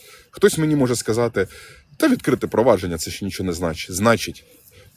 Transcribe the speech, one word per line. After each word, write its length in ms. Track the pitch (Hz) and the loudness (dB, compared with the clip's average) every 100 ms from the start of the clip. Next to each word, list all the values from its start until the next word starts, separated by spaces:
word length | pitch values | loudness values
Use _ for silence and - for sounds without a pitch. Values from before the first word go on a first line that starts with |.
| - - _ | -20 -20 _
Хтось 260 | - 208 156 | 2 2 4
мені 180 | 156 147 | 0 2
може 200 | 123 117 | 0 -2
сказати: 520 | - 110 117 104 92 - - - _ - | -2 0 0 -2 -4 -6 -20 -20 _ 0
«Та 100 | 311 | 2
відкрите 400 | 254 - 127 143 | 2 0 -2 0
провадження, 500 | 104 123 98 - 123 | 2 4 2 0 -6
це 140 | - | -8
ще 140 | - 98 | -8 -8
нічого 220 | - 92 | -6 -6
не 60 | |
значить». 420 | 82 87 78 - 92 | -4 -4 -6 -8 0
Значить, 480 | 113 113 - - _ _ - - - | 2 2 -2 -12 _ _ -20 -20 -20